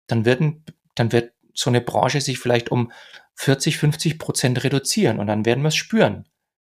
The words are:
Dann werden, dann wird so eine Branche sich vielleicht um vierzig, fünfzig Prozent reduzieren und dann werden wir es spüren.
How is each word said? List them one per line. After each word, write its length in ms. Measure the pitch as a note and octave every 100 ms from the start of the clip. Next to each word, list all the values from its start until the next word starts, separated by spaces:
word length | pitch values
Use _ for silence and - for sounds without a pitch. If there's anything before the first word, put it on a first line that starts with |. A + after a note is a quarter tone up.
| -
Dann 180 | A#2
werden, 400 | A2 F3 D#3 D3+ - - _
dann 180 | - A#2
wird 200 | A#2 A#2 _ _ -
so 160 | -
eine 100 | B2
Branche 400 | A#2 G#2+ B2+ C#3+
sich 160 | C3+ B2+
vielleicht 320 | B2 A#2+ A#2
um 220 | C3 A#2 - - - - -
vierzig, 380 | - C3+ - D3+
fünfzig 400 | D3+ D3 E3 D#3
Prozent 460 | - - C3 B2+
reduzieren 560 | B2+ C#3 - - F3+ -
und 80 | G#2
dann 180 | G#2+ A2
werden 180 | B2
wir 40 | D3+
es 80 | D#3
spüren. 520 | - A3 D3 G2 - _ _ _ _